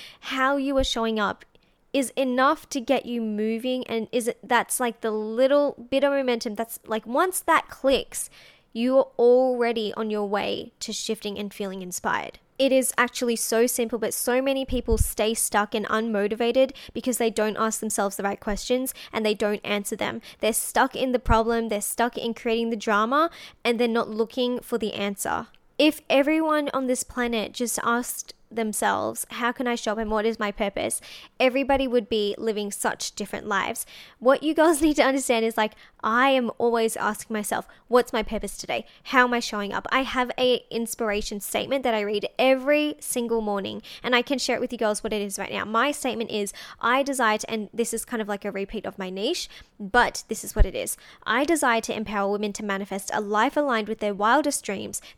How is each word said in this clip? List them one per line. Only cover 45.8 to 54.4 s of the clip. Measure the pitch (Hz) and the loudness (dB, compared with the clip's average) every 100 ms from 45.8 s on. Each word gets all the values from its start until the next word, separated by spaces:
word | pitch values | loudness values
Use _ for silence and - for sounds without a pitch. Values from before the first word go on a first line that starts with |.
| 277 | 2
statement | 294 262 220 233 | 0 -4 -4 -4
is, | 208 208 - - - | -2 -4 -8 -16 -2
"I | 233 262 | 2 2
desire | 277 262 226 214 | 2 2 2 2
to," | - | -2
and | 226 208 | -6 -6
this | 220 226 | -4 -4
is | 226 | -4
kind | - 233 | -6 -6
of | 208 | -4
like | 202 | -4
a | 202 | -4
repeat | 196 196 220 202 | -6 -6 -6 -8
of | 196 | -8
my | 185 | -8
niche, | 185 226 359 - - - - | -4 -4 -4 -6 -14 -20 -14
but | 196 240 202 - - | 2 4 4 0 -8
this | 220 | -8
is | - 220 | -4 4
what | 202 | 4
it | 113 | 4
is. | 87 - - - - | -6 -8 -12 -12 -2
"I | 233 302 | 0 2
desire | 320 262 226 | 2 2 2
to | - 214 | -2 -6
empower | 202 208 196 | -4 -2 0
women | 208 208 | 0 -4
to | 202 208 | -6 -4
manifest | 190 202 190 - | -4 -4 -8 -4
a | - | -4
life | 202 214 247 294 | 0 0 2 2
aligned | 285 226 214 | 0 0 -2
with | 220 | -4
their | 208 | -4
wildest | 196 214 269 | 0 4 4